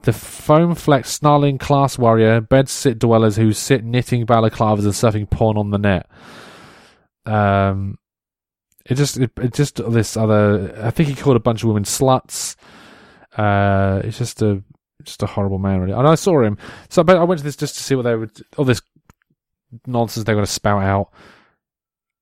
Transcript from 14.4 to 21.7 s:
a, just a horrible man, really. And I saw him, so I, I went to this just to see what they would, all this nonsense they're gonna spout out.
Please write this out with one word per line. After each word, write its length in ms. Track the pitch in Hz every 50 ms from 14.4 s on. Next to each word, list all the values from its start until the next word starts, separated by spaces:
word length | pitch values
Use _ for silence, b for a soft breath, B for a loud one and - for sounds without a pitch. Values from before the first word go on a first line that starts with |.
a, 200 | 110 107 101 95 101 _ - _ _ _ _ _ -
just 200 | - - - 104
a 20 |
horrible 320 | 98 - - 101 98 95 95
man, 220 | 98 98 98 92
really. 140 | 92 95 98
And 120 | 117 131
I 100 | 151 165
saw 260 | 156 - 202 170 143
him, 160 | 117 104 104 - B B B B B B
so 120 | - - 170 170
I, 60 | 190
I 100 | 170 175
went 160 | 175 185 151
to 60 | 139
this 100 | 147 135
just 200 | - 151 139 -
to 80 | - -
see 120 | - 135
what 60 | 131
they 140 | 117 120 117
would, 160 | 110 110 104 _ - - _ - -
all 80 | 143
this 160 | 127 120 - - _ _ _ _ _ - _ _ _ _ _ _ _ _ _ _ _ 120 117 - 131
nonsense 380 | 123 117 117 107 - 117 107
they're 100 | 113 107
gonna 100 | 104 101
spout 380 | 95 - - - 107 104 101 98
out. 300 | 95 98 98 101 _ b b b b b b b b b b b _